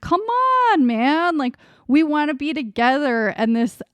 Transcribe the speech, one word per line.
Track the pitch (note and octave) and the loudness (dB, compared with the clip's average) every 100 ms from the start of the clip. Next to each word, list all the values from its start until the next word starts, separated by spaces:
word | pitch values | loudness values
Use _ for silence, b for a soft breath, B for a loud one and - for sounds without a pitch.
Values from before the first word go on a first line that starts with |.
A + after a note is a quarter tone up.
Come | - F4 | 0 -2
on, | A4 A#4+ C5 C5 B4 G4 B3 | 0 0 2 2 2 2 2
man. | A3+ B3 D#4 F4 E4 | 2 0 0 0 -2
Like, | B3+ - b b b | -4 -6 b b b
we | C4+ | 2
wanna | D#4+ D4+ D4 | 2 0 -2
be | C4+ C#4+ | -4 -4
together. | D#4 A#3+ G3 A#3+ C4+ D4 A#3 G#3+ | -6 -8 -2 0 2 0 0 -2
And | - A3+ | -2 -2
this | A#3 A3 - - | 0 -2 -4 -20